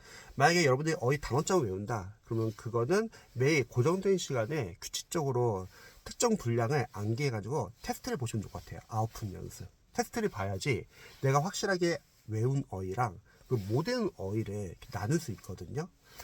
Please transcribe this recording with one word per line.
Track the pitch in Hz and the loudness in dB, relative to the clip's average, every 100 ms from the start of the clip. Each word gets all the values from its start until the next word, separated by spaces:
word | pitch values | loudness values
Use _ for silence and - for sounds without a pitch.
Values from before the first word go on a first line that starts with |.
| - - - - | -16 -20 -10 4
만약에 | 147 175 147 | 6 6 6
여러분들이 | 127 160 156 | 4 2 0
어휘 | 120 143 | 2 0
단어장을 | - 123 160 185 110 | 2 0 4 4 4
외운다, | 95 104 113 92 - - | -2 -2 -4 -4 -12 -4
그러면 | 113 113 110 | -2 0 -2
그거는 | 113 117 120 196 226 - - | -2 0 4 2 2 -6 -12
매일 | 117 131 156 117 | 0 4 4 2
고정된 | 123 135 185 196 185 | 2 4 4 2 2
시간에 | - 127 110 156 95 - | 2 -2 0 -2 -4 -8
규칙적으로 | - - - 175 139 123 120 98 92 - - - | -10 -8 -4 -2 0 2 2 0 -4 -14 -20 -18
특정 | - - 240 214 | -16 0 2 4
분량을 | 117 117 143 147 - | 2 2 2 2 0
암기해가지고 | 104 104 117 143 110 101 147 95 - | -4 -4 0 0 -2 -2 -4 -4 -8
테스트를 | - - 254 202 | -8 -6 -4 -4
보시면 | 117 110 | -2 -4
좋을 | 90 | -6
것 | 87 | -10
같아요. | - 82 - | -12 -14 -6
아웃풋 | 110 113 - 104 | -4 -4 -4 -10
연습. | 87 90 - 92 - _ | -8 -12 -12 -16 -18 _
테스트를 | - 233 233 208 | -4 -2 -2 -2
봐야지 | - 98 95 147 104 - - - - | -2 -4 -2 -2 -2 -4 -16 -20 -2
내가 | 135 143 | 2 2
확실하게 | 185 - 202 180 170 160 - _ - | 2 -2 0 2 2 0 -6 _ -6
외운 | 110 123 139 - | 0 2 2 -2
어휘랑 | 95 95 95 123 87 - - - | -6 -4 -2 -2 -4 -16 -20 -4
그 | 123 | -2
못 | 95 123 185 | 0 0 2
외운 | 254 208 - | 0 -2 -4
어휘를 | 95 110 98 | -4 -2 -2
이렇게 | 104 92 - - | -6 -8 -10 -12
나눌 | 95 104 165 | -6 0 0
수 | - | -2
있거든요. | 92 - 90 85 113 180 - _ - | -10 -10 -12 -6 -6 -6 -12 _ -20